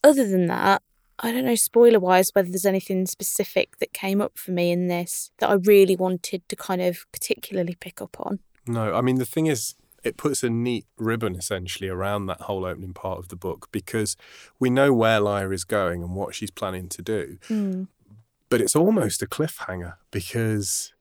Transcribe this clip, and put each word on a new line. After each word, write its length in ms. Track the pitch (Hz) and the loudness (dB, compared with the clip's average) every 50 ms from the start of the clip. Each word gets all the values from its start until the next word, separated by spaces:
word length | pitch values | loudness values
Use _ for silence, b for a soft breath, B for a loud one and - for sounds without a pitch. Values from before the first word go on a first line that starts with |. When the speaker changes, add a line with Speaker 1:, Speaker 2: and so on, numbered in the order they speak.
| - | 8
Speaker 1:
Other 240 | 285 302 269 254 202 | 8 8 8 2 2
than 180 | 190 185 180 170 | 2 2 2 2
that, 340 | - - - 196 196 - _ _ _ _ _ _ _ - | 0 0 2 2 2 2 _ _ _ _ _ _ _ -6
I 140 | - 233 | -4 -2
don't 140 | 233 247 262 | -2 -2 0
know, 80 | 254 240 | 0 0
spoiler-wise, 760 | 220 - - - 233 240 240 226 214 180 180 185 180 190 - _ | 0 0 2 6 8 8 10 8 6 4 6 6 6 6 4 _
whether 140 | 202 190 180 | 2 0 2
there's 160 | 180 190 180 | -2 0 0
anything 400 | 202 190 190 - - 196 185 185 | 2 0 0 -2 -2 -2 -2 -2
specific 720 | 180 - _ 190 - - - 202 - - 190 - _ - _ | -2 -4 _ -6 -6 -4 -4 -4 -2 0 -2 -2 _ -2 _
that 140 | - - _ | -6 -6 _
came 260 | - - 190 196 202 | -8 -4 -2 0 0
up 160 | 208 - _ | -2 -2 _
for 140 | - - - | -12 -8 -6
me 180 | 185 175 175 175 | -2 0 0 0
in 180 | 175 175 180 180 | 0 0 0 -2
this 420 | 175 175 175 170 - - - - _ _ | -2 -4 -4 -6 -8 -8 -10 -12 _ _
that 100 | 208 - | 0 2
I 40 | 208 | 2
really 420 | 196 180 208 208 202 196 185 190 | 2 6 6 8 8 8 6 4
wanted 500 | 175 185 185 185 175 - - - 180 _ _ | 0 0 -2 -2 -4 -6 -8 -8 -8 _ _
to 60 | - | -12
kind 260 | - - - 190 180 | -12 -6 -4 -2 0
of 240 | 180 180 175 - - _ | 0 0 -2 -2 -12 _
particularly 640 | - - - - - - - - 196 190 175 170 175 _ | -12 -12 -6 -6 -6 -6 -6 -6 -4 -4 -4 -4 -6 _
pick 220 | - 180 - - | -14 -18 -14 -14
up 140 | - - - - | -14 -14 -12 -12
on. 200 | - - 202 196 _ _ _ _ _ | -8 -6 -6 -8 _ _ _ _ _
Speaker 2:
No, 280 | 120 117 117 110 107 85 | -4 -2 -2 0 0 0
I 60 | 107 | 2
mean, 160 | 120 131 127 | 2 2 2
the 80 | 127 127 | 2 0
thing 200 | - - 160 160 | -2 -2 0 0
is, 280 | 160 147 113 - - - _ _ _ _ _ - | 0 0 -2 -4 -8 -10 _ _ _ _ _ -8
it 120 | 117 - - | -8 -8 -2
puts 240 | - 151 139 - | -4 -2 -2 0
a 80 | - 120 | -2 -2
neat 340 | 117 117 117 123 120 110 - _ _ - | -2 0 -2 -2 -2 -4 -6 _ _ -6
ribbon, 360 | 113 110 113 117 113 104 92 | -2 -2 -2 -2 -2 -4 -4
essentially, 520 | 92 - - 104 92 90 90 - - 98 95 | -6 -6 -6 -6 -6 -6 -8 -10 -8 -8 -6
around 380 | 92 90 92 98 104 104 101 | -4 -4 -2 -2 -2 -2 -4
that 160 | 95 90 - | -6 -8 -8
whole 220 | - - 104 95 92 | -6 -6 -6 -4 -4
opening 260 | 92 82 65 92 92 92 | -6 -6 -8 -10 -14 -14
part 240 | - - 95 92 90 | -10 -8 -8 -8 -8
of 100 | 90 87 | -10 -16
the 80 | 87 | -16
book 320 | 87 - 92 - - - - | -8 -8 -8 -8 -8 -12 -8
because 440 | - 107 - - - 113 107 101 - B B B B B B B B _ | -8 -8 -8 -4 -4 -4 -2 -2 -6 B B B B B B B B _
we 100 | 131 127 | 0 2
know 220 | 123 131 139 143 | 4 4 4 4
where 280 | 131 117 113 110 113 107 | 4 4 4 4 4 4
Lyra 340 | 104 104 101 101 98 95 95 | 2 2 0 -2 -2 -2 -4
is 100 | 95 - | -6 -4
going 380 | _ 110 104 95 87 87 87 | _ -2 0 0 0 -2 -4
and 120 | 87 87 90 | -6 -6 -6
what 200 | 95 98 - - | -6 -6 -8 -8
she's 160 | - 110 95 | -10 -12 -12
planning 380 | _ - - 98 92 92 90 90 | _ -8 -8 -6 -6 -8 -10 -12
to 100 | - - | -12 -12
do. 360 | 87 - 110 104 82 67 - - - - | -6 -4 -4 -4 -4 -6 -12 -18 -8 -6
Speaker 1:
Mm. 400 | 220 214 208 196 185 185 190 - _ _ _ _ - - _ _ _ _ _ _ | -4 -2 -2 -2 -4 -6 -8 -10 _ _ _ _ -20 -20 _ _ _ _ _ _
Speaker 2:
But 100 | 123 117 | 0 0
it's 160 | 110 - - | 0 2 2
almost 460 | 151 165 196 226 202 135 104 - - | 4 4 4 4 2 0 0 -2 -4
a 40 | 107 | -6
cliffhanger 680 | - - - 151 151 - - - - 92 90 87 87 87 _ _ _ | -8 -4 -4 -4 -4 -4 -10 -12 -10 -8 -10 -10 -12 -14 _ _ _
because 840 | - 104 90 - - 117 113 110 110 104 98 - - - - - _ _ | -8 -8 -8 -4 -4 -2 0 0 0 -2 -2 -4 -4 -6 -6 -10 _ _